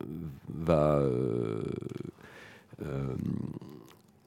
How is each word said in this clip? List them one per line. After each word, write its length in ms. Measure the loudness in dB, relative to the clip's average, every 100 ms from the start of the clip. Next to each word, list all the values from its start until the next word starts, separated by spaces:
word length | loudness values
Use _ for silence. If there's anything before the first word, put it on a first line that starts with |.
| -8 -8 -8 -10 -10
va, 500 | -2 4 6 8 6
euh, 640 | 4 4 2 2 0 -2 -4 -4 -6 -8 -8 -12 -18 -18 -18 -20 -20 -10
euh, 300 | -6 -2 -2 -2 -2 -2 -4 -8 -12 -16 -18 -20 _ _